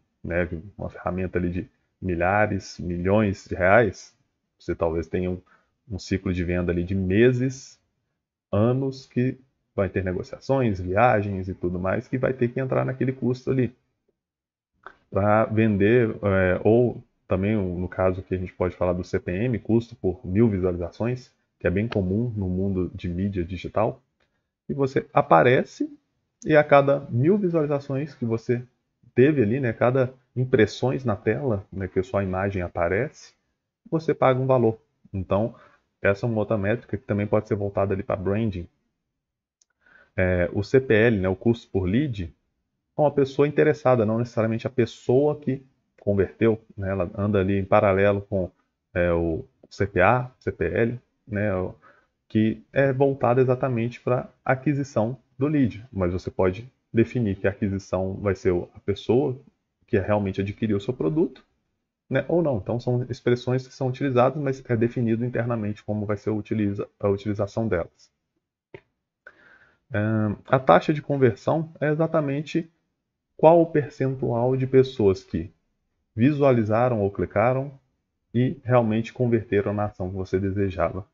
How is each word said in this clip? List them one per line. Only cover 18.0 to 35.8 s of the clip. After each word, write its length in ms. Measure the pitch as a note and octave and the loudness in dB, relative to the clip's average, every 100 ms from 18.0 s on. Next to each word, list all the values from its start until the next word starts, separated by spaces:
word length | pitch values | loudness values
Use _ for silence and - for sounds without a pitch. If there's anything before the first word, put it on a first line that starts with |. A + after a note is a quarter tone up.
| F#2 F#2 | 0 -2
que 120 | - | -4
a 40 | F#2 | -6
gente 140 | F2+ | -6
pode 220 | - F2+ - | -4 -4 -2
falar 180 | F2+ | -2
do 100 | F2 | -2
C 140 | - F#2+ | -2 -4
P 100 | - | -4
M, 280 | F2 B2+ G#2+ | -4 -2 -4
custo 360 | - A2+ A#2 | 0 0 0
por 300 | - F#2 - | -4 -4 -4
mil 240 | - G2 A#2 | -2 2 2
visualizações, 840 | G2 F#2 F2 E2 - A2+ B2+ - _ _ - | 2 -2 -2 -8 -6 -6 -6 -12 _ _ -4
que 80 | - | -2
é 40 | |
bem 160 | F#2 A#2 | 0 -2
comum 460 | G#2 F#2 G2+ A#2+ | -2 0 -2 -2
no 140 | G#2 F#2 | -4 -4
mundo 420 | F#2 G2 F#2 F2+ | -2 -2 -2 -4
de 160 | F#2 F2 | -6 -8
mídia 340 | F2 G2+ F#2+ | -4 -4 -4
digital, 580 | E2+ F2+ - G2 A2 - _ _ _ _ _ _ - | -6 -8 -6 -2 -2 -4 _ _ _ _ _ _ -10
e 40 | |
você 340 | C#3 C3+ - - | -4 -2 -2 -2
aparece, 760 | D3+ - E3 C3 C3+ - - D4+ - _ _ _ _ - | -2 4 4 6 4 0 -8 -10 -10 _ _ _ _ 2
e 80 | |
a 80 | D3+ | 2
cada 380 | D3+ C#3+ C3+ C#3+ C#3 | 6 4 6 0 -2
mil 300 | A#2+ D3+ G#3 | 0 2 2
visualizações 760 | F3+ E3 D3 C#3+ - C3 D3+ | 2 0 0 -2 -4 -6 -6
que 120 | - A#2 | -6 -4
você 360 | A2+ - A#2+ B2+ _ _ _ _ | -4 -2 -4 -4 _ _ _ _
teve 260 | - C#3 C#3+ | 4 4 6
ali, 180 | G#2 C3+ | 2 2
né, 120 | A#2+ | -2
cada 400 | - A#2 C3 B2 - _ B2 | 0 2 2 -2 -4 _ -6
impressões 640 | B2+ A#2+ G#2 - B2+ C#3 | 0 2 2 0 -4 -2
na 140 | B2 G2 | -4 -2
tela, 480 | A2 B2+ C#3 G2+ - | -2 -2 -2 -4 -6
né, 160 | G2 F#2 | -10 -4
que 100 | F#2+ | -4
a 40 | |
sua 200 | - G2+ | -2 -4
imagem 380 | F#2+ F#2 G2+ G2 | -2 -2 -2 -4
aparece, 720 | F2 F2 E2+ G2 D3+ - - _ _ _ _ _ - | -6 -2 0 0 -2 -8 -20 _ _ _ _ _ -6
você 220 | D#3+ D#3+ | -4 -2
paga 260 | D3 C3 B2+ | 2 2 2
um 80 | C3 | 2
valor. 320 | C3 A2+ A2 _ _ _ | 2 2 -2 _ _ _
Então, 440 | G2 F2+ F#2+ A#2 - - _ | -8 -2 -2 -2 -8 -20 _